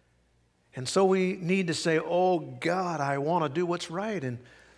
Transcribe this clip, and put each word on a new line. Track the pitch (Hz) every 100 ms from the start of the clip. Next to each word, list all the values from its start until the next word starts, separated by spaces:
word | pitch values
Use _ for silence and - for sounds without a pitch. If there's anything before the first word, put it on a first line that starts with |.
| _ _ _ _ _ _ _ 131
And | 127
so | 190 190
we | 190 185 196
need | 170 190 170
to |
say, | 156 170 160
"Oh | 160 175 185 175
God, | 131 123 160 185 180 156
I | 139 139
wanna | 147 175 151
do | 143 175
what's | 170 -
right." | 170 214 196
And | 131 120 - - -